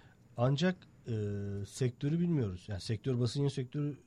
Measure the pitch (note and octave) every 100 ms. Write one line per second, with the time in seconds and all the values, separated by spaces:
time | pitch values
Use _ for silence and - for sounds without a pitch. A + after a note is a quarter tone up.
0 | - - - - B2+ C#3 F#3 F#3 - -
1 | - A2 G#2 G2+ G2+ G2+ G2 - B2+ -
2 | C#3+ E3 F3 D3+ G#2 F2+ - F#2 - A2
3 | C3+ A#2+ A#2+ C#3+ C#3 C#3 B2 D3+ D3 -